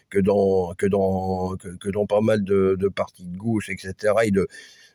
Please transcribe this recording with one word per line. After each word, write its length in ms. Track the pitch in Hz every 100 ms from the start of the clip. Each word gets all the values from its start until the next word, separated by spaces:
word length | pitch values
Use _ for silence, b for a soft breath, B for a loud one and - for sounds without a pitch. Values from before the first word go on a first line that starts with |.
| _
que 120 | 98
dans, 520 | 98 101 98 95 90
que 120 | 90 101
dans, 720 | 98 95 95 92 92 92 92
que, 200 | 92 90
que 100 | 101
dans 160 | 101 104
pas 140 | 104
mal 240 | 110 110
de, 320 | 95 98 95 92
de 100 | 98
partis 380 | - - - 90
de 100 | 90
gauche, 340 | 113 110 98
et 60 | 95
cetera, 480 | 95 95 104 101
et 60 | 113
de 160 | 98 85 B B B B